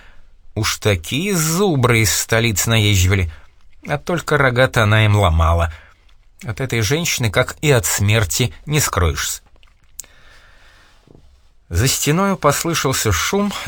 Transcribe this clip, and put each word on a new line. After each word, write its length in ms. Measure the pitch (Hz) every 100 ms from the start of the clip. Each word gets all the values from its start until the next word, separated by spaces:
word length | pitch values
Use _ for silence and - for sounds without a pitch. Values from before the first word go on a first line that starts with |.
| - - - - - -
Уж 220 | 110 -
такие 580 | 107 92 - 143 196 185
зубры 640 | 156 170 208 143 127 113
из 120 | 107
столиц 540 | - - 113 117 98 -
наезживали, 640 | 113 104 98 90 98 85 - - _ - - -
а 120 | 147
только 380 | - 170 - 147
рога-то 460 | 135 120 131 123
она 220 | 104 110
им 120 | 110 104
ломала. 560 | 95 80 82 85 80 - - _ _ - _ -
От 160 | - -
этой 200 | 131 117
женщины, 500 | 101 156 170 - 117
как 260 | 120 127 -
и 100 | 151
от 160 | 123 -
смерти, 680 | - 101 110 101 - 120 - -
не 140 | 147
скроешься. 640 | - - 80 71 - - - - - _ _ - - - - - - - - - _ _ - - - _ _ _ -
За 180 | 85 131
стеною 500 | - - 160 196 190
послышался 760 | 147 139 170 160 135 131 113
шум, 400 | 90 - 196 202 -